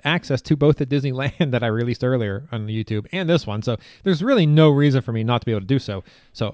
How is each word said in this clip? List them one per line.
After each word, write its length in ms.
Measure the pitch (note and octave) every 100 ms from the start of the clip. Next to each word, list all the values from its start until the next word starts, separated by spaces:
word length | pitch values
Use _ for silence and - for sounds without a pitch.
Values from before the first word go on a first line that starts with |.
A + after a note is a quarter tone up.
| C#3+
access 360 | E3+ - C3+
to 120 | - D3+
both 220 | D3 D3
the 80 | C#3
Disneyland 680 | C#3+ C3+ B2+ C#3 - D#3+
<laughs> 0 |
that 100 | B2
I 60 | A2+
released 380 | A2 A#2+ A#2+ B2
earlier 420 | C3 G#2+ G2 D3
on 140 | A#2 G#2+
YouTube 380 | A2 A2 G#2+ G#2+
and 160 | F#3 F3
this 160 | E3+ -
one. 160 | G#2
So 120 | A2 A2+ - -
there's 200 | F#3+ E3+
really 220 | G#3 C4 D#3
no 240 | D3+ D#3
reason 320 | C#3+ D3 C3+
for 100 | -
me 140 | A2+ A2
not 160 | A#2+
to 40 | -
be 60 |
able 80 | A2
to 80 | G2
do 100 | C3+
so. 240 | - G2 - _ _
So 180 | - A2